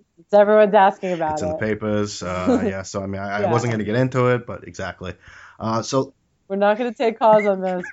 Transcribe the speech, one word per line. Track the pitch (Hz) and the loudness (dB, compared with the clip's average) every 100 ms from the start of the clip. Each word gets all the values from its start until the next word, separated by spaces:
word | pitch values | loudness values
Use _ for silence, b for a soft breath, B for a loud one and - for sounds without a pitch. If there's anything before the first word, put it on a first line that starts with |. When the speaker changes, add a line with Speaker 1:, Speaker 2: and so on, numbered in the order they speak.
| _ _ | _ _
Speaker 1:
since | _ | _
everyone's | 208 208 214 208 | 4 6 6 6
asking | 208 196 202 190 | 6 4 2 -4
about | 170 156 | -4 -4
Speaker 2:
It's | 156 | -4
in | - | -4
the | |
Speaker 1:
it. | 156 | -4
Speaker 2:
papers. | 110 107 107 104 104 104 | -4 -2 -2 -2 -4 -6
Uh, | 90 90 92 247 | -8 -4 0 0
Speaker 1:
<laughs> | 214 | -2
Speaker 2:
yeah, | 95 | -6
so, | 92 101 | -8 -8
I | 98 | -6
mean, | 98 | -8
I, | 101 101 | -6 -4
I | |
Speaker 1:
Yeah. | 101 | 0
Speaker 2:
wasn't | 117 120 | 0 0
gonna | 110 | -4
get | 101 | -2
into | 117 131 131 123 | 0 0 0 0
it, | 123 - | 0 -4
but | 95 - | -14 -14
exactly. | 87 92 - 92 90 B B B - | -10 -10 -10 -12 -12 B B B -10
Uh, | 110 113 | -4 -4
so | - 269 135 _ _ _ - | -2 -2 -2 _ _ _ -10
Speaker 1:
We're | 196 | 0
not | 202 214 | 2 2
gonna | 247 | -2
take | 220 226 220 | -2 -2 2
calls | 233 214 208 | 4 6 4
on | 190 | 0
this, | 185 180 180 | -2 -4 -8